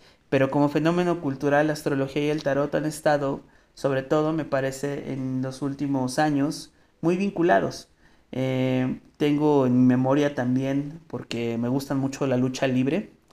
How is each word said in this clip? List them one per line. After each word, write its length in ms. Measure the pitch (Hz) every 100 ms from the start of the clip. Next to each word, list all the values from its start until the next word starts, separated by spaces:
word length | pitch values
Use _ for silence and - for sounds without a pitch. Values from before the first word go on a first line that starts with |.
| - _ _
pero 200 | 139 175
como 160 | 147 143
fenómeno 540 | 151 156 175 180 170
cultural, 460 | 156 135 147 143 156
la 60 |
astrología 520 | 151 151 139 135 151 147
y 40 |
el 140 | 151
tarot 300 | 147 139 147 151
han 100 | 151
estado, 560 | 151 156 147 139 139 - _ _
sobre 280 | - 143 135
todo, 320 | 131 156 156
me 120 | 160 143
parece, 680 | 135 135 135 143 143 143
en 280 | 135 131 131
los 200 | 131 131
últimos 580 | 143 139 143 135 127 127
años, 540 | 151 143 143 165 - _ _ _
muy 160 | 165 185
vinculados. 720 | 202 185 170 190 123 - - _ _ _ _
Eh, 680 | 127 131 131 131 127 127 - - _
tengo 500 | 147 147 151 143 127
en 140 | 123
mi 40 | 127
memoria 480 | 127 131 139 143
también, 640 | 143 123 127 135 139 147 165 -
porque 500 | 123 127 117 117 117
me 100 | 120
gustan 320 | 135 139 139
mucho 260 | 135 - 139
la 120 | 127
lucha 280 | 127 127 135
libre, 460 | 127 131 170 214 - _